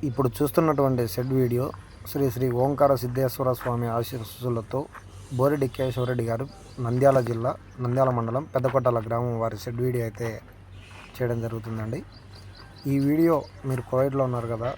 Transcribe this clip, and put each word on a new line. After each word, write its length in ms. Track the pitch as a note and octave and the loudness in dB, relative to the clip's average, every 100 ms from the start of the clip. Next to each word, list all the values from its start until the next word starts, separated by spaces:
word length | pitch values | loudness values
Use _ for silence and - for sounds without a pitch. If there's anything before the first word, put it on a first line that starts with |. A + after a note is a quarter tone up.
ఇప్పుడు 260 | D3 A#2 C3 - | -4 0 0 2
చూస్తున్నటువంటి 640 | D3 - E3 C#3+ C#3 B2+ A#2 | 2 4 2 4 4 2 0
షెడ్ 200 | - B2+ | -2 0
వీడియో 440 | C3 B2 A#2+ C3+ - - - - | 2 2 2 -2 -6 -16 -18 -8
శ్రీ 240 | D3 C#3 | 0 0
శ్రీ 200 | A#2+ C3 | 0 0
ఓంకార 440 | A#2+ C3 C#3+ C#3 | 2 2 4 4
సిద్ధేశ్వర 580 | C3 B2+ B2 C3 - C3 | 4 0 0 0 0 0
స్వామి 340 | B2 B2+ A#2+ A#2+ | 0 -2 -2 0
ఆశీస్సులతో 1000 | A2+ A#2 C3 G#2+ - B2 A#2 A2 C3 D3+ - - - - | -2 -2 -6 -10 -8 -4 -4 -2 -6 -6 -12 -18 -18 -8
బోరెడ్డి 340 | C3 C3+ D3 C3+ | 2 2 4 0
కేశవరెడ్డి 560 | - C3 B2+ B2 B2 | 0 -2 0 -2 0
గారు, 240 | A#2 A#2 C#3 - - - | 0 -2 -4 -10 -18 -6
నంద్యాల 400 | A#2+ B2 C#3 C3+ | -2 4 6 6
జిల్లా, 360 | A#2+ A2+ A#2+ E3+ - - | 4 -2 -2 -4 -10 -6
నంద్యాల 300 | B2 B2+ C3 | -2 4 4
మండలం 360 | A#2+ A2+ A#2+ D3+ | 4 0 -2 -2
పెద్దకొట్టాల 440 | C3+ B2 C3 B2+ A#2+ | 0 2 2 4 2
గ్రామం 420 | A2 A#2 B2 A#2 | 0 -2 0 0
వారి 160 | A2+ G#2+ | -2 -4
షెడ్ 200 | B2 A#2 | -8 -2
వీడియో 260 | B2+ B2 | -2 0
అయితే 380 | A#2 G#2+ A#2 A2 - - - - - - - | -4 -4 -8 -8 -14 -20 -20 -20 -18 -18 -18
చేయడం 320 | - B2 A#2 | -4 -2 -2
జరుగుతుందండి. 600 | A2+ A2+ A2 A2 A2 B2+ - - - - - - - - - | -4 -6 -6 -6 -6 -6 -10 -18 -20 -20 -20 -20 -20 -10 -2
ఈ 120 | C#3 | 2
వీడియో 440 | C#3 D3+ E3 D#3 - - | 2 4 6 4 0 -10
మీరు 180 | C3+ B2+ | -4 -4
కువైట్లో 420 | A#2+ B2+ C#3 C3+ | 0 2 2 2
ఉన్నారు 220 | C3 B2 A#2 | 0 0 -2
కదా 280 | A2+ A#2+ | -4 -4